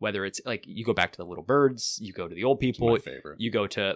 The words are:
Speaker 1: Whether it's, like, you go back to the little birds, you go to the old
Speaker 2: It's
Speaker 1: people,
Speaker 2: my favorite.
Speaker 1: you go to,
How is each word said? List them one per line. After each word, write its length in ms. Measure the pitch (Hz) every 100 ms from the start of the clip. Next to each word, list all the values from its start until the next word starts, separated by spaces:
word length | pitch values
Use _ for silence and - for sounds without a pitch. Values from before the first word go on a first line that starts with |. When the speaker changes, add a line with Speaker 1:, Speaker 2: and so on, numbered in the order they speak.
Speaker 1:
Whether 260 | 107 101 98
it's, 160 | - -
like, 180 | 117 -
you 160 | 101
go 100 | 113
back 200 | 92 90
to 40 | -
the 80 | 87
little 180 | 87
birds, 540 | 87 139 139 123 - -
you 100 | 104
go 140 | - 85
to 80 | 85
the 80 |
old 140 | 117 135
Speaker 2:
It's 160 | 131 120
Speaker 1:
people, 120 | 117
Speaker 2:
my 80 | 117
favorite. 400 | - 67 73 76
Speaker 1:
you 100 | 113
go 160 | 110 101
to, 280 | - 98